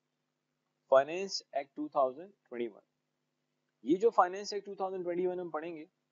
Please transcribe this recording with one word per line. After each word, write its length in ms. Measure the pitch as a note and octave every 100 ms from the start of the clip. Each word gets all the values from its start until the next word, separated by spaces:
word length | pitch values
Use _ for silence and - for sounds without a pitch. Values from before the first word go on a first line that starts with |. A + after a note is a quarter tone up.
| _ _ _ _ _ _ _ _ _
फाइनेंस 500 | C3+ C#3+ F3 G3 - - C#3
एक्ट 180 | C#3+ -
टू 120 | D3+
थाउजेंड 400 | D3+ C3 C3 G3 _ _
ट्वेंटी 200 | A#2+ A#2
वन। 120 | F#2+ _ _ _ _ _ _ _ _ _ _
ये 120 | - F#3+
जो 120 | A3+
फाइनेंस 400 | G#3 F3+ G3 G3+
एक्ट 140 | G3+ G3+
टू 80 | G3
थाउजेंड 280 | F#3+ F#3+
ट्वेंटी 220 | F3 F3 F3+
वन 140 | F3+
हम 100 | F3
पढ़ेंगे, 380 | D3+ E3+ D#3+ D#3 _ _